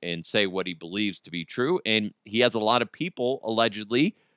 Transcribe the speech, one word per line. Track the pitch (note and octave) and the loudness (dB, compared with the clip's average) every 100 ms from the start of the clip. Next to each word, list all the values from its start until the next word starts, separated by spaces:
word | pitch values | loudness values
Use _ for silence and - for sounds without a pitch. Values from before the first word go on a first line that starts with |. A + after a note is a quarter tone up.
and | F2 E2+ E2 | -6 -6 -2
say | A2 G2 | 0 0
what | F#2 F2+ | 0 -4
he | |
believes | E2 E2 G2 G#2 F2+ | -8 -8 -2 -2 -4
to | - | -8
be | E2+ | -10
true. | E2+ - C3 F3+ - | -6 -2 0 0 0
And | A2 G#2 - | 0 0 -6
he | - A2 | -4 2
has | B2 | 2
a | A2+ | 4
lot | G#2+ A#2+ | 2 2
of | A2+ | 2
people, | - E3+ - B2 C3 | -4 -8 -2 -2 -2
allegedly, | - A2+ A#2 G#2 G#2+ A#2+ E3+ - _ | -2 2 2 0 -2 2 2 0 _